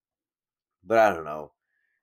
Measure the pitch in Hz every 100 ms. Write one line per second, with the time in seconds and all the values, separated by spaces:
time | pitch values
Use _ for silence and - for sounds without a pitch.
0 | _ _ _ _ _ _ _ _ 92 113
1 | 107 87 78 78 73 _ _ _ _ _